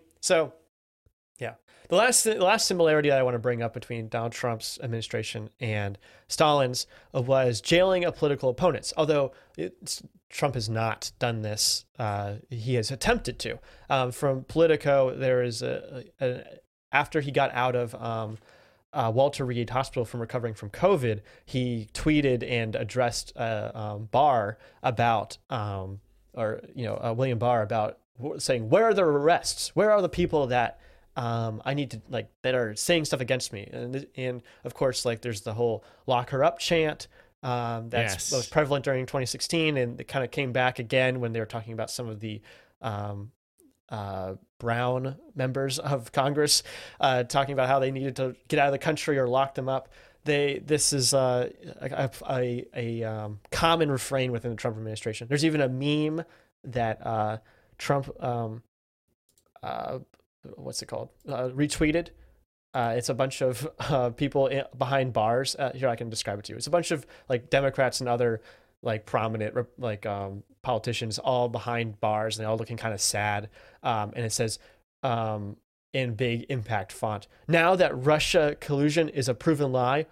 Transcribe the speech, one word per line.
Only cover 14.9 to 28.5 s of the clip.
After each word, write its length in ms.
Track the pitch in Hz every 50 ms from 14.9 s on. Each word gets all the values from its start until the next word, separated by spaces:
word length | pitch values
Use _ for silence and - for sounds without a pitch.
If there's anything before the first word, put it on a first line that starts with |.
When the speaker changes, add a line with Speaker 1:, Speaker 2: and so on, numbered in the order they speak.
| 139 139 131 127 127
Speaker 1:
there 260 | - 131 131 131 123
is 200 | 123 123 117 113
a, 420 | 123 127 127 - - - 143 127 123 - _ _
a, 60 | 139
a, 180 | 127 123 131 - - - - _ _ _ _ _ _
after 300 | - 139 147 - - 160
he 100 | 143 143
got 220 | 131 147 139 127 -
out 240 | 120 123 127 123 123
of, 180 | 120 117 117
um, 420 | 123 117 117 113 113 110 107 110 110 - - - - _ _ _ _ _ _
uh, 180 | - 143 120 113 110
Walter 300 | 127 135 143 139 - 139
Reed 240 | 123 123 120 117 104
Hospital 340 | 110 127 131 - - 131 120
from 160 | - - 123
recovering 340 | 117 - - 127 113 117 110
from 160 | - - 101
covid, 520 | - - - 190 202 160 123 117 107 101 - - - - _
he 420 | - - 131 127 123 120 117 104 - _
tweeted 520 | - - 160 156 147 139 135 127 120 -
and 300 | - 127 117 117 110 104
addressed, 560 | - 123 101 - 123 127 120 113 - - - - -
uh, 340 | 120 113 113 107 107 110 -
um, 360 | 113 107 107 104 104 110 107
Barr 460 | - 123 147 151 131 117 104 101 110 - - - _ _ -
about, 540 | 127 123 107 120 117 113 107 - - - - _ _
um, 520 | 135 117 104 104 98 98 95 98 98 101 - _ _ _ _ _ _
or, 260 | - 113 107 110 - - - -
you 80 | 135 123
know, 120 | 104 107 -
uh, 160 | - 120 113
William 240 | 117 131 135 120 113
Barr 220 | 120 120 123 117
about 380 | 107 101 120 110 107 107 - - _ _ _ -
w-, 180 | 117 147 - 151
saying, 320 | - -